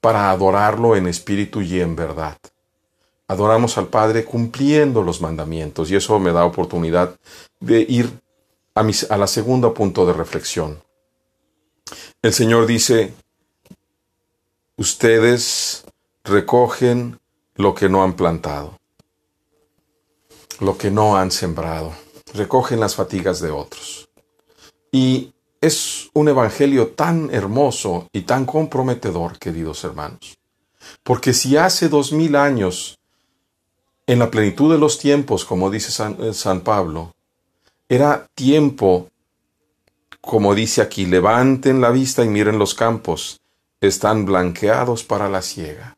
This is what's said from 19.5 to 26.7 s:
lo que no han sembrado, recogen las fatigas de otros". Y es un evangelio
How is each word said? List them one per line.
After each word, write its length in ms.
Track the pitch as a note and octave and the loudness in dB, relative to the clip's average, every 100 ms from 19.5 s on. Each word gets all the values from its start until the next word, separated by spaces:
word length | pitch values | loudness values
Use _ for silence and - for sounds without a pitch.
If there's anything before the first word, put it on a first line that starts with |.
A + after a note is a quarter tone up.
| _ _ _ _ _ _ _ _ _ _ - | _ _ _ _ _ _ _ _ _ _ -6
lo 200 | G2+ F#2+ | -4 -2
que 120 | G#2 | -2
no 280 | G2+ G#2+ G2+ | 2 2 2
han 120 | F#2 | 0
sembrado, 600 | - F2+ D#2+ D#2+ D#2+ D#2+ D#2+ - - - | -2 -4 -6 -6 -6 -10 -12 -20 -20 -18
recogen 480 | G2 G2 C3 - A#2 | -8 -2 0 0 -2
las 140 | G#2 | -2
fatigas 460 | - G2 G2 F2+ F2+ | -2 -6 -2 -2 -2
de 100 | F2 | -4
otros". 580 | D2 C#2+ - - - - _ _ _ _ _ - _ _ | -8 -10 -16 -18 -18 -20 _ _ _ _ _ -20 _ _
Y 440 | C3+ C3 B2+ B2+ _ _ _ | 0 2 0 -4 _ _ _
es 500 | D3+ D#3 - - - | -2 0 -6 -10 -4
un 160 | D3+ D3+ | 0 2
evangelio 600 | C3+ A2+ - C#3 | 4 2 2 2